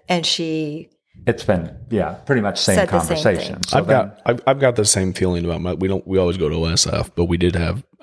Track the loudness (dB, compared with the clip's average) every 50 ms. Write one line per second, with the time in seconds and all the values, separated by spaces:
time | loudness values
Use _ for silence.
0 | _ -2 -2 0 0 0 -2 -2 -2 -2 -2 -2 -4 -4 -6 -8 -12 _ _ _
1 | _ _ _ -8 -2 -2 -2 0 0 0 0 0 0 -4 -10 -12 -8 -4 -2 -2
2 | -2 -2 -6 -6 -2 0 0 2 2 0 -2 -2 0 2 2 2 2 2 2 0
3 | 0 0 0 2 2 2 2 2 -2 -6 -6 -6 -2 0 0 2 2 4 4 2
4 | 2 0 -6 -6 -2 -2 -2 0 2 0 2 2 2 2 2 2 2 2 2 2
5 | 0 0 0 0 0 0 0 0 -2 -2 -4 -4 -4 -4 -4 -2 0 0 0 -2
6 | -2 0 0 2 2 2 2 0 0 -2 0 0 0 0 0 0 0 0 0 -4
7 | -4 -4 -2 -2 0 0 2 2 2 2 2 0 -2 -2 -4 -6 -8 _ _ _